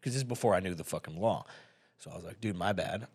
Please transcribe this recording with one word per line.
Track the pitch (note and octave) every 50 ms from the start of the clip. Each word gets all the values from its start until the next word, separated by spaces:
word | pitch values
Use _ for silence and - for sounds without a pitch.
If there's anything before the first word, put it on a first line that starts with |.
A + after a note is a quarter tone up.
'Cause | - C3 A#2+
this |
is | C#3 C3
before | A#2+ A#2+ - - A2+ F#2+
I | F2+
knew | F#2+ F#2 F2
the | D2+ -
fucking | - - D#2 - - D#2 E2
law. | G#2 A2+ F#2 - - - - - - - _ _ _ _ _ -
So | - -
I | -
was | F2 E2+
like, | F2+ G#2 -
"Dude, | - G#2+ F#2+
my | F2 F2+ G2+ G2+
bad." | F#2 - - - G#2+ A#2 -